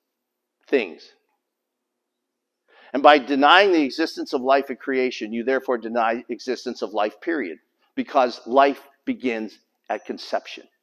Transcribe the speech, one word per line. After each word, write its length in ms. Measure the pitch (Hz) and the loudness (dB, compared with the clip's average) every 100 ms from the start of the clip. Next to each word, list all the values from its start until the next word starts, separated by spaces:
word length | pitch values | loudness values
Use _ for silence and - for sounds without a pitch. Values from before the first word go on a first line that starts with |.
| _ _ _ _ _ _ - | _ _ _ _ _ _ -2
things. 420 | 139 95 78 - _ _ _ _ _ _ _ _ _ _ _ _ _ _ _ _ _ - | -2 -2 -10 -20 _ _ _ _ _ _ _ _ _ _ _ _ _ _ _ _ _ -10
And 100 | 127 | 4
by 160 | 147 151 | 6 6
denying 540 | 120 139 143 175 202 | 4 2 6 6 6
the 100 | 170 | 4
existence 500 | 139 131 165 - 165 | 0 -2 -4 -6 -6
of 80 | 143 | -4
life 300 | 127 139 135 | 0 0 0
at 80 | 127 | -8
creation, 540 | - 131 127 - 110 | -4 -2 -2 -4 -8
you 100 | 117 | -6
therefore 360 | 113 131 127 120 | -2 -2 -2 -6
deny 460 | 113 120 113 117 - | -4 -2 -2 -2 -8
existence 520 | 113 - 120 123 - | -10 -6 -6 -8 -8
of 120 | 104 | -6
life, 280 | 104 107 - | -4 -4 -4
period, 380 | - 165 95 78 _ _ _ - | -6 -6 -6 -12 _ _ _ -10
because 440 | 120 143 127 - 110 | -2 0 0 -2 0
life 340 | 131 139 135 - _ | 4 4 2 -10 _
begins 540 | - 117 123 113 107 - _ _ - | -8 -6 -4 -6 -8 -14 _ _ -10
at 140 | 107 | -10
conception. 640 | - 104 - 101 - - - _ | -10 -14 -6 -8 -8 -20 -20 _